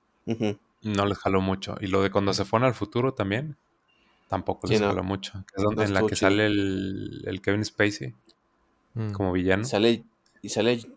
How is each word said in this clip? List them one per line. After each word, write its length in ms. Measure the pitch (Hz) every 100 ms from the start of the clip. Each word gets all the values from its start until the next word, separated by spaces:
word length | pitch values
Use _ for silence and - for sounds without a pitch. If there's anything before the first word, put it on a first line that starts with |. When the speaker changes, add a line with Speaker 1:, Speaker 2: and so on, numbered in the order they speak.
| _ _ -
Speaker 1:
Ujú. 320 | 113 107 104 _ _
Speaker 2:
no 240 | 107 101 101
les 120 | 98
jaló 220 | 98 95
mucho. 360 | 95 95 98 -
Y 60 | 98
lo 160 | 98
de 80 | 98
cuando 220 | 98 98
se 100 | 92
fueron 220 | 95 110 127
al 80 |
futuro 400 | - 101 120 131
también, 420 | 127 98 107 156 139 _ _ _ _ _ _ -
tampoco 380 | 95 87 95 -
Speaker 1:
Sí, 80 |
Speaker 2:
les 60 | 107
Speaker 1:
no. 60 | 101
Speaker 2:
jaló 140 | 92
mucho. 280 | 92 98 - 98 -
Que 60 | 98
es 60 |
donde, 140 | 101 110
Speaker 1:
No 0 | 104
Speaker 2:
en 40 |
la 60 | 95
Speaker 1:
estuvo 80 | 107
Speaker 2:
que 80 | 98
Speaker 1:
chido. 140 | 98
Speaker 2:
sale 160 | 101 107
el, 760 | 104 98 95 95 98 101 107 98
el 140 | 95
Kevin 240 | - 104
Spacey 500 | 107 - 104 101 127 - _ _ _ _ _ _ _
Speaker 3:
Mm. 160 | 113 107
Speaker 2:
como 220 | 101 95
villano. 320 | 92 92 95
Speaker 1:
Sale, 400 | 113 104 113 117 - _ _ _
y 80 | 101
sale 300 | 113 110 120 107